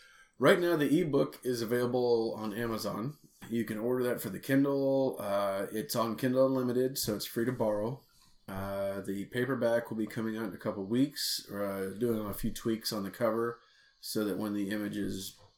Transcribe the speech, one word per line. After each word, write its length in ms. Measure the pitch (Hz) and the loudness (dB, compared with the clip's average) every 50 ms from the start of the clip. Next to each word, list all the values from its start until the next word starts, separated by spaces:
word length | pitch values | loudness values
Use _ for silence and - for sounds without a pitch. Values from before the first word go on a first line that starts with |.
| - - - - - _ _ - | -20 -20 -20 -20 -20 _ _ 4
right 220 | 120 151 202 175 | 6 8 8 8
now 160 | 175 175 170 | 6 2 2
the 240 | 156 143 135 139 170 | 4 4 4 4 4
ebook 380 | 180 156 135 139 147 - - - - | 4 4 2 2 2 0 -2 -6 -4
is 180 | 127 123 113 | -2 -2 -2
available 760 | 113 104 120 123 123 120 123 127 123 123 120 113 113 117 - 107 | 0 0 0 2 2 2 2 2 2 4 4 4 2 0 -2 -4
on 160 | 107 107 98 | -6 -6 -4
Amazon. 640 | 110 120 117 113 104 107 101 101 101 107 143 - - - - _ _ - 104 | -4 -4 -2 -4 -4 -4 -4 -4 -4 -4 -6 -8 -10 -16 -20 _ _ -8 -4
You 140 | 113 117 110 | -2 -2 -2
can 160 | - 110 110 | -2 -2 -2
order 240 | 113 120 127 127 123 | 0 0 0 2 2
that 180 | 123 117 117 | 0 0 -2
for 80 | - 107 | -4 -6
the 100 | 95 95 | -6 -6
Kindle. 800 | - - 135 135 139 143 139 139 139 135 135 135 135 131 - - | 0 2 4 4 4 4 2 2 2 2 2 2 2 0 0 -2
Uh, 460 | 101 101 101 101 101 98 98 98 101 92 | -2 -2 0 0 0 0 0 -2 -4 -4
it's 240 | 110 110 104 - - | -4 -4 -4 -2 0
on 200 | 120 113 117 107 | 0 0 0 0
Kindle 300 | 104 135 127 127 131 131 | 0 0 2 4 4 4
Unlimited, 520 | 135 135 131 123 123 123 127 127 131 139 - | 4 4 2 0 2 2 2 2 2 0 -2
so 180 | - - 104 | -2 -2 -2
it's 100 | 101 - | -2 -4
free 200 | - - 117 117 | -4 -2 -2 0
to 60 | 127 131 | 0 0
borrow. 480 | - 117 107 107 104 104 117 139 - - _ _ _ - - - - _ - | 0 0 0 0 0 -2 -2 -4 -6 -10 _ _ _ -20 -20 -20 -20 _ -10
Uh, 540 | 95 95 98 98 98 98 98 98 98 98 | -8 -6 -4 -4 -2 -2 -2 -2 -4 -4
the 240 | 95 98 98 101 95 - | -4 -4 -4 -4 -6 -4
paperback 580 | - 123 127 131 131 117 110 117 117 120 - - | -2 -2 0 0 0 2 2 2 2 2 0 -2
will 80 | 117 110 | -4 -4
be 80 | 107 | -4
coming 320 | 104 - 120 110 110 110 110 | -2 -2 -4 -4 -2 -2 -4
out 120 | 113 98 | -4 -6
in 40 | 92 | -6
a 40 | - | -6
couple 260 | - 110 - 104 98 | -4 -4 -4 -4 -2
weeks. 640 | 98 117 127 139 151 147 - - - - - - - | 0 2 2 2 2 0 -2 -4 -4 -4 -4 -6 -6
Uh, 400 | 101 101 101 98 98 98 95 95 95 101 | -6 -4 -2 -2 -2 -2 -4 -4 -2 0
doing 260 | 123 120 113 110 107 101 | 0 0 2 0 -2 -4
a 40 | 98 | -4
few 180 | - - 113 | -2 -2 -2
tweaks 400 | 104 - - 120 113 110 - - 117 | -2 -2 -2 -2 -2 -2 -2 -4 -4
on 100 | 107 98 | -4 -4
the 60 | 98 | -6
cover 500 | - - 120 110 110 117 117 120 117 - _ _ _ _ _ _ _ _ | -4 0 0 0 2 2 0 -2 -4 -8 _ _ _ _ _ _ _ _
so 220 | - - - 110 107 | -10 -6 -2 -2 0
that 120 | 104 90 92 | 0 0 -2
when 160 | 107 104 104 | -2 -2 -2
the 160 | 104 101 95 | -2 -2 -2
image 280 | 107 107 104 104 104 104 | -2 -2 -4 -4 -4 -2
is 400 | 101 98 101 95 95 - - - - - _ | -2 -2 -4 -6 -8 -10 -12 -16 -20 -20 _